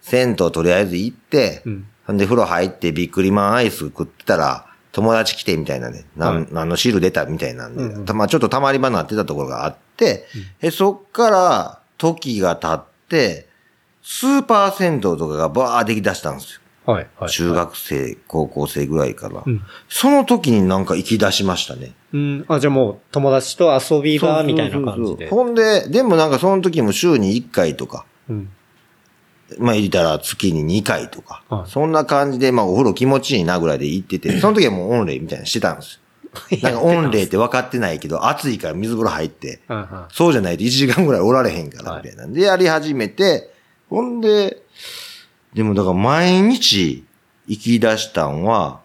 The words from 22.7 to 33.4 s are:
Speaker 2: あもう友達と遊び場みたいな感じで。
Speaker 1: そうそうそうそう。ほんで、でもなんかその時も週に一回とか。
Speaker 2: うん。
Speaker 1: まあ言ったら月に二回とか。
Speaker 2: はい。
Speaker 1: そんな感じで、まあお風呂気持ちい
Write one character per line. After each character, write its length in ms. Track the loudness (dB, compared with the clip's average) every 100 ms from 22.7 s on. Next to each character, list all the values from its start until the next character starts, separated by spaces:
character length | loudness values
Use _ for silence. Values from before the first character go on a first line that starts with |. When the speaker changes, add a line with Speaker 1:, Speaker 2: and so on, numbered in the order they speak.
Speaker 2:
あ 20 |
も 200 | 2 0
う 60 | -2 _
友 200 | 0 2
達 240 | 2 0 0
と 240 | 4 4
遊 220 | 2 0
び 160 | 2 2
場 240 | 2 0
み 140 | 2 0
た 100 | 0
い 60 |
な 100 | -2
感 0 |
じ 0 |
で。 20 | -4
Speaker 1:
そ 80 |
う 20 | -2
そ 80 |
う 20 | -4
そ 80 |
う 40 | -6
そ 60 | -2
う。 20 |
ほ 180 | 0 2
ん 20 |
で、 340 | 2 4 2 2
で 140 | 0
も 140 | 4 4
な 100 | 4
ん 40 |
か 80 | 2
そ 160 | 2 2
の 80 |
時 180 | 0 0
も 100 | 0
週 260 | 2 2 4
に 200 | 2 0
一 100 | -2
回 300 | 0 0 -2
と 80 | -10
か。 200 | -12 -16 _ -12
Speaker 2:
う 60 |
ん。 160 | -10 -10 -18 _ _ _ _ _ _ _ _ _ -4
Speaker 1:
ま 120 | 0
あ 20 |
言 140 | 2 2
っ 20 |
た 140 | 2
ら 160 | 2 0
月 320 | -4 -4 -2
に 120 | 0
二 200 | 0 -2
回 260 | 0 -4 -4
と 120 | -14
か。 220 | -18 -20 _
Speaker 2:
は 160 | -8 -6
い。 20 |
Speaker 1:
そ 160 | -2 0
ん 60 |
な 140 | 0 2
感 260 | 0 0
じ 80 | 0
で、 120 | 2
ま 120 | 2
あ 20 | 2
お 80 |
風 120 | 2 2
呂 80 | 2
気 100 | 2
持 140 | 2
ち 180 | 0
い 40 | 0